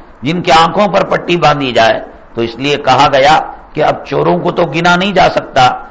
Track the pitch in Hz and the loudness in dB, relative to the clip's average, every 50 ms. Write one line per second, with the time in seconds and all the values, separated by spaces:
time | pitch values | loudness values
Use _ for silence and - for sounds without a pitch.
0 | - - - - 120 143 170 175 - 180 160 160 165 165 160 190 208 190 185 190 | -20 -20 -16 -8 -6 -6 -4 -2 0 2 4 4 4 2 2 0 0 0 0 -2
1 | 180 185 180 - - - 175 170 151 147 147 143 139 127 113 113 113 110 113 - | 0 -2 -4 -4 -2 -4 -2 0 2 0 0 0 -2 -2 0 2 2 2 2 -2
2 | - - - - - - - 113 117 113 - 123 135 147 143 - - 135 127 127 | -6 -12 -18 -20 -20 -10 -6 -6 -6 -6 -6 -6 -4 -4 -4 -2 0 0 2 2
3 | 143 147 139 135 135 151 156 156 - - - - - - - 151 147 143 135 - | 2 2 4 4 4 4 4 2 0 -4 -10 -18 -20 -10 -4 -2 -2 -2 -2 -4
4 | - - 139 147 147 170 175 175 - 175 - 180 175 151 143 165 170 175 175 175 | -6 -6 -4 -2 0 0 0 -2 -2 -4 -2 -2 -2 -2 -2 -2 0 0 2 0
5 | 190 208 180 180 - 202 - - - - - 135 127 117 - - - - | 0 0 2 2 2 2 2 -2 -4 -2 0 2 2 2 0 -4 -10 -16